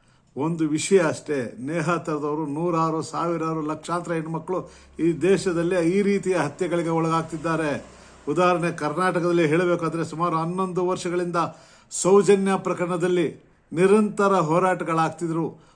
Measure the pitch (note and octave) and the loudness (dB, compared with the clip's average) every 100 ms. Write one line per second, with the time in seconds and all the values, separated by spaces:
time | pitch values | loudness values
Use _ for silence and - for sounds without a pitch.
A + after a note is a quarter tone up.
0 | _ _ _ B2 D#3 D#3+ D#3+ D3+ - G3 | _ _ _ -6 -4 -2 -2 -2 2 4
1 | D#3+ B2+ - C#3 A2+ - C3+ E3 D#3 E3 | 4 -2 -4 -4 -4 -8 -6 -4 -2 -2
2 | E3 D3+ D3 D3+ D3+ D3 F3 E3 D#3+ D#3 | -2 -4 -4 -4 -4 -4 -2 0 0 -2
3 | D3 D3+ E3 E3 D#3+ D#3+ D3+ D#3 - F3 | -6 -6 -4 -2 -4 -4 -6 -8 -6 -6
4 | E3+ E3 D#3+ D#3+ F3 F3+ - - - - | -4 -6 -4 -8 -6 -6 -6 -18 -18 -2
5 | E3 D3 F3 F#3 F#3 E3+ E3+ F#3 E3+ G3 | -2 2 2 2 0 -2 0 2 2 2
6 | G3 G3 F3+ F3+ C#3+ - F3 E3+ E3 E3 | 2 0 0 0 -2 -4 -2 -2 0 0
7 | D#3+ E3 E3 D#3+ E3 D#3+ D3+ A#2+ - - | 0 0 -2 -6 -4 -2 -2 -4 -8 -20
8 | - - - D3+ F3+ F3 E3 D#3 D3+ D3 | -20 -14 -4 2 2 2 -2 -4 -4 0
9 | F#3 E3+ F3 F3 D#3 E3 F3+ E3 D#3+ E3 | 0 0 2 2 4 2 2 0 -2 -4
10 | D#3 D#3 F3 E3 F3 F3+ F#3 F3+ F3+ F3 | -6 -2 -2 -2 -4 -4 -4 -2 -2 -2
11 | F3+ F3+ F3 E3+ E3 - - - - - | -2 -4 -2 -2 -4 -6 -20 -20 -12 -2
12 | F3 G3+ E3+ G3 G3 F#3+ F3+ F3 F3 E3+ | 6 6 8 4 4 0 -2 -2 -2 0
13 | F3+ F3+ D#3 - _ _ - D#3 F#3+ G#3+ | 0 2 0 -4 _ _ -10 2 6 6
14 | G#3 - G3 F#3+ D#3 E3+ F#3 F3+ E3 E3 | 4 2 2 4 4 2 2 0 0 0
15 | D#3+ - E3+ D#3+ D3+ - _ | 0 -2 -4 -2 -4 -8 _